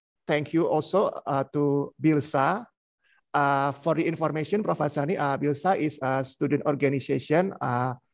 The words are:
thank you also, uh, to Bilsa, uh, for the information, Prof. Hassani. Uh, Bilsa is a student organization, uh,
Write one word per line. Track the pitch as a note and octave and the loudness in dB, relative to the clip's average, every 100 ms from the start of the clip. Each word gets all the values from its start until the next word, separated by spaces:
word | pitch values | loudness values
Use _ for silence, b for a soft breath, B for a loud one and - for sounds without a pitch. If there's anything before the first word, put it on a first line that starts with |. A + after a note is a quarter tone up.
| _ _ - | _ _ -2
thank | D3+ D3 E3 | -2 0 0
you | |
also, | E3+ D3 D3+ F#3 G#3 - - | 2 0 2 2 0 -2 -4
uh, | C#3 C3+ | -2 -2
to | D3 D3 C#3 C#3+ - | 0 0 0 -2 0
Bilsa, | D3+ D3+ C#3+ C#3+ C#3 F#3+ A#3+ _ _ _ _ _ _ | 2 2 2 2 2 0 -6 _ _ _ _ _ _
uh, | D3 C#3+ C#3 C#3+ C3+ | 0 2 2 0 -2
for | E3+ | -2
the | D#3 E3 | 0 0
information, | D#3+ D#3 D3+ D3 G3+ | 0 -2 -2 -2 -2
Prof. | G3 E3 | 0 -2
Hassani. | D3+ D3+ C#3+ G3 | -2 -2 -2 -2
Uh, | C#3+ C3+ | -2 0
Bilsa | C#3+ C#3+ F#3 G3 | -2 0 0 0
is | D3+ - | 0 -2
a | C3 C3 | -2 -2
student | C3 - C#3+ C#3+ | -4 -4 -2 0
organization, | - C#3+ C3+ C#3 - C#3 - D#3 F#3+ - | 0 0 0 0 -2 -4 0 0 0 -2
uh, | C3 A#2+ B2+ B2+ _ | -4 -2 -2 -4 _